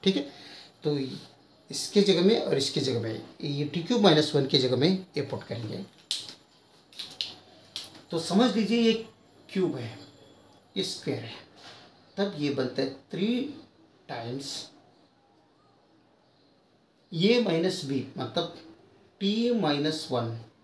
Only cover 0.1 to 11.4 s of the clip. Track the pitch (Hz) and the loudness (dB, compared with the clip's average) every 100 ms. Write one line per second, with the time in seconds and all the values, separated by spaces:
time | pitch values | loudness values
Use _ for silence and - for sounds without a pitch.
0.1 | 285 - - - - - _ 151 147 131 | 0 -2 -12 -20 -20 -20 _ -2 -2 -4
1.1 | - - - _ _ _ - - 208 196 | -8 -14 -20 _ _ _ -8 0 4 4
2.1 | 170 185 233 - 143 - - 135 117 113 | 6 6 4 2 0 0 0 0 -2 -2
3.1 | 107 - - 156 143 147 170 160 240 202 | -6 -10 -8 -6 -2 -2 -4 0 6 8
4.1 | 151 151 147 131 143 127 123 151 190 - | 6 4 2 2 2 2 4 4 2 -2
5.1 | - 127 120 - 117 113 - 196 - - | -6 -6 -6 -8 -8 -8 -10 -12 -18 -10
6.1 | - - - _ _ _ - _ - - | -8 -8 -18 _ _ _ -20 _ -18 -16
7.1 | - - - - - - - - - - | -10 -10 -10 -20 -20 -18 -16 -16 -20 -8
8.1 | 165 - 180 247 202 196 233 226 226 - | -6 0 4 4 4 2 4 4 2 -2
9.1 | - _ - - 196 175 131 117 - - | -18 _ -20 -8 -2 0 -2 -8 -12 -20
10.1 | - - - - - _ 196 185 - - | -20 -20 -20 -20 -20 _ -8 -6 -6 -6
11.1 | 120 113 - | -6 -8 -14